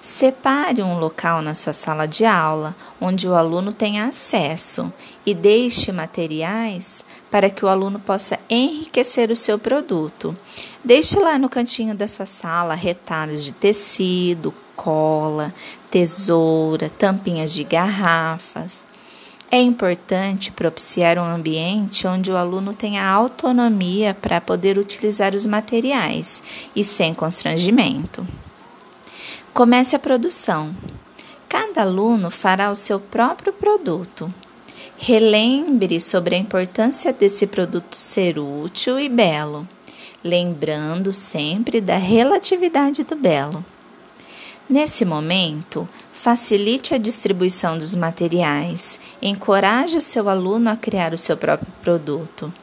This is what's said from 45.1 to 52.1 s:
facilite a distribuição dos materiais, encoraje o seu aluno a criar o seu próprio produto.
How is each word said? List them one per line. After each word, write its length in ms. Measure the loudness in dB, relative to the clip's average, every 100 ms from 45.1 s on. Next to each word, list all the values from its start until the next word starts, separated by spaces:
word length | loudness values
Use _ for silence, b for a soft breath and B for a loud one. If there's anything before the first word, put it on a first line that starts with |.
| -2 -2 0 0 -4 -8 -8 -8 B B
facilite 840 | -6 0 2 2 2 2 0 0
a 40 | 0
distribuição 800 | 0 -2 0 0 0 0 -2 -2
dos 200 | -2 -2
materiais, 1040 | -2 -2 -2 2 2 0 -2 -2 -2 -2 B B
encoraje 800 | -6 -6 2 4 4 2 2 0
o 40 |
seu 260 | 0 0 0
aluno 420 | 0 0 0 0
a 60 | 0
criar 360 | -4 -2 -2
o 60 | -2
seu 180 | -2 0
próprio 360 | 0 -2 -2 -8
produto. 720 | -2 0 0